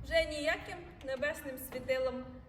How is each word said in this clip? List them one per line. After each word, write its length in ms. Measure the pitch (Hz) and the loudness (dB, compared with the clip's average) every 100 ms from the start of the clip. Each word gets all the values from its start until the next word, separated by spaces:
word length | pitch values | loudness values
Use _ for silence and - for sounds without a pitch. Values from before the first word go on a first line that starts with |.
Вже 220 | - 330 320 | 6 4 4
ніяким 520 | 302 294 381 - 359 - - 277 | 2 2 2 -2 -8 -10 -10 -4
небесним 520 | 262 294 320 285 254 | 0 0 0 -6 -8
світилом 680 | - 254 247 262 262 254 254 - | -6 -6 2 2 4 0 -6 -12